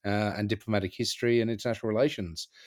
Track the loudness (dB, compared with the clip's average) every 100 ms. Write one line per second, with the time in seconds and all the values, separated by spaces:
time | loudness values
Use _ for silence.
0 | 0 0 0 0 -2 -2 0 0 0 -4
1 | -4 0 2 4 2 -2 -4 -2 0 2
2 | 2 0 -8 -8 -14 -16